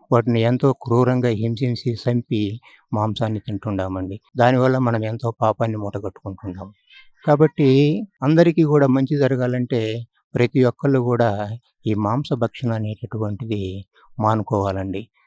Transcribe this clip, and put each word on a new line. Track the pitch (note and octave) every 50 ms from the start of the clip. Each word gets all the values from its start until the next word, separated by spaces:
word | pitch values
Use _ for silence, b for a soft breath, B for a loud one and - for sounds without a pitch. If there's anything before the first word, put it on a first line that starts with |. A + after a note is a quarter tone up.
| b b C3
వాటిని | A#2+ A2+ A#2+ A#2 A2+
ఎంతో | A2+ A#2 B2 B2 - C#3 B2+
క్రూరంగా | - - A#2+ A#2 A#2+ B2+ B2 B2+ B2+ B2 B2
హింసించి | A2+ G2+ A2 A2+ A#2 A2 C3 B2 A#2+ G#2+ - B2 A#2
చంపి | A2 - B2+ A#2+ A#2+ A#2 - - G#2+ G#2 G2+ G#2+ A#2+ b b b b b b -
మాంసాన్ని | G#2+ G#2+ A2 G#2 - A#2 A2 A2 G#2
తింటుండామండి. | - - G#2+ G2 - A2 G2+ F#2+ F#2 F#2+ F#2 F#2 F#2 F#2 G2 G#2 - _ _
దానివల్ల | B2 A#2 B2 C3 B2+ B2+ C3 C3 C3
మనం | C3 A#2+ A#2 A2+ G#2+
ఎంతో | G#2+ A2+ A2+ - A#2+ A2+ -
పాపాన్ని | A#2+ A2 G#2+ - A#2+ A2+ A2
మూటగట్టుకుంటున్నాం. | G#2 G#2 G2+ - G2+ G#2 G2 - - _ G#2 G2 F#2+ - G2 F2+ F#2+ F#2+ G2 - b b b b b b b b _ _
కాబట్టి | - D3 C#3+ D#3 D3+ - - D3+ C3+ C3 C#3 D3 D3 D#3+ G3+ G#3+ - _ _ C3+
అందరికీ | C#3 D#3+ D#3+ E3+ E3+ D#3+ F3 D#3+
కూడా | D3 D3+ D3 C#3
మంచి | C3+ B2+ C3+ C3+ C3 D3+ C#3+
జరగాలంటే | C#3 B2+ C3+ B2 B2+ B2 B2 B2+ B2 B2+ C#3+ A#2 A2 A2 A2 A#2 A#2+ - _ _ _ _ _
ప్రతి | - A#2+ A#2 - C#3 B2+
ఒక్కళ్ళు | A#2+ - - - C#3+ C#3 C3
కూడా | A#2+ B2 B2 A#2 A#2+ A2+ G2+ G2+ G#2 G#2 A2+ A#2+ - _ _ _ _
ఈ | A#2 G#2+
మాంస | G2+ G#2+ G#2 A2+ C3+ C#3+ - D3
భక్షణ | A#2+ A#2 A2 - - - A#2+ A2+
అనేటటువంటిది | A2 G#2+ G#2+ G#2+ - - - - A2 A2 G#2 G2+ F#2+ A#2 A2 A2 G#2 F#2+ F#2+ F#2 G2 G2 - b b b b b -
మానుకోవాలండి. | A2 G#2+ A2 A2+ G#2 - A2+ G2+ G2 G2 F#2+ F#2+ F#2+ F#2+ F#2 G2 A2+ - _ _ _